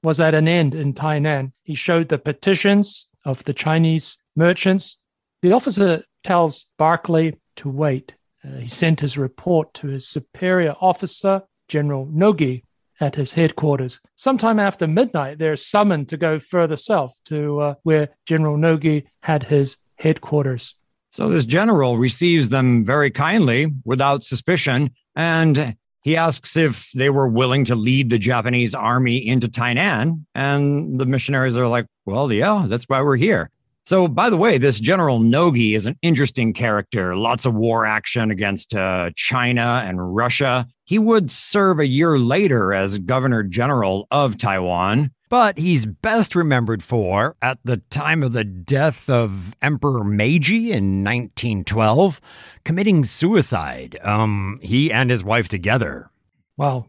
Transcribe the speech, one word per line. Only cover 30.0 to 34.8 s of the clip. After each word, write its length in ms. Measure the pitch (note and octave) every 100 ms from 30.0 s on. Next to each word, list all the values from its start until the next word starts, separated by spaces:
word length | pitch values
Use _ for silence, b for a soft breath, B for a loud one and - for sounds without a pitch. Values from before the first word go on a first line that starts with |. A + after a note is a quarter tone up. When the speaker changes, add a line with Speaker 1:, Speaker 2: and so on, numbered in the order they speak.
| D3 E3 - -
Speaker 2:
And 640 | C#3 C#3+ C#3+ C#3+ D#3 B2+
the 60 | C3
missionaries 520 | C3+ - C#3 C3 A#2+
are 100 | B2
like, 200 | A#2+ G#2+ _ -
"Well, 260 | G#2+ C#3+
yeah, 340 | G#2+ F3 G#3 C#3+
that's 180 | A#2 -
why 160 | C3+
we're 160 | C#3+ C3
here." 320 | B2+ G#2 D#2+ _ _ _ -
So, 220 | F#3+ F3
by 200 | D#3+ A#3+
the 80 | F3
way, 200 | A3+ D3
this 240 | C#3 G#2+